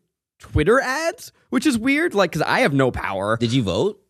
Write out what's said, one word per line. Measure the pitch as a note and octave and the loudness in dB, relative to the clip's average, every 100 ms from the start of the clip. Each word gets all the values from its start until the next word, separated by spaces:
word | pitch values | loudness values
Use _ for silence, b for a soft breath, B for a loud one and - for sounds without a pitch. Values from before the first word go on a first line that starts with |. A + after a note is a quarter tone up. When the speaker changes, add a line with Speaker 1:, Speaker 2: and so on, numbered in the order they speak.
| _ _ _ _ | _ _ _ _
Speaker 1:
Twitter | - D3+ D3+ B3+ | -6 0 2 2
ads, | B3+ C4+ E3 - - _ _ | 2 -2 -4 -6 -14 _ _
which | B3 | -2
is | D4+ A#3 | 0 0
weird, | A#3+ C#4+ F4 | 0 0 0
like, | G3+ F3+ | 0 0
'cause | D#3+ | 0
I | C#3 E3 | -2 0
have | A#3+ | 2
no | C#3 C3 | 2 2
power. | - F2+ G2 G2+ A2+ | 0 -6 -4 -2 0
Speaker 2:
Did | A#2+ | 0
you | C3 | 0
vote? | G2 F2+ F3+ - _ | 0 0 -2 -4 _